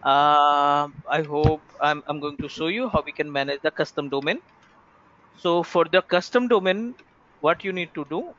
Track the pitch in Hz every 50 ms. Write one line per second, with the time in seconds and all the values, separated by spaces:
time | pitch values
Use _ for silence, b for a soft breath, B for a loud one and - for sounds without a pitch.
0 | - 139 139 139 143 147 147 147 147 147 143 143 143 143 143 147 147 147 - -
1 | - - 139 156 160 143 147 147 151 156 156 151 _ _ - - 139 147 151 151
2 | - - 147 151 143 147 147 - 160 143 - - 160 165 196 226 254 240 - 160
3 | 147 151 143 - 151 147 143 139 139 139 143 139 - 156 - - 156 - - -
4 | 143 139 135 139 139 151 202 330 _ _ _ _ _ _ _ _ _ _ _ _
5 | _ _ _ _ _ _ _ - - 180 170 175 170 - - 180 165 160 - 185
6 | - _ - 180 180 - - 247 247 240 240 208 185 185 185 208 226 240 254 _
7 | - _ _ _ _ _ _ _ - 151 170 170 - 196 185 180 175 165 _ 165
8 | 147 - 151 185 311 349 -